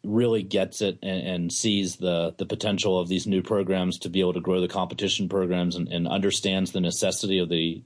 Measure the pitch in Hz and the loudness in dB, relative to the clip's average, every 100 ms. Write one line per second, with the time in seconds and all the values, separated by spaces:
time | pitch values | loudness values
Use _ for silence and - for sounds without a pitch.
0 | 101 107 120 113 95 101 95 - 101 90 | -2 2 4 2 0 0 0 0 -2 -2
1 | 98 92 78 90 85 - 113 101 92 - | -4 -4 -2 -2 -2 0 2 2 0 -2
2 | 90 85 85 - - 107 107 98 104 92 | 0 0 0 -4 -6 -2 -2 0 2 2
3 | 87 92 104 95 90 104 92 92 90 87 | 2 0 2 0 2 0 2 0 0 -2
4 | 87 92 90 87 90 92 90 95 90 - | -2 0 2 0 0 0 0 -2 -4 -2
5 | 98 - 92 98 90 90 87 87 - 85 | -2 -2 0 0 0 2 0 -2 -4 -2
6 | 85 98 98 - 101 95 92 95 87 - | 0 0 0 0 0 0 0 0 0 0
7 | 95 - 101 95 85 85 82 80 | 0 0 0 0 2 0 0 -4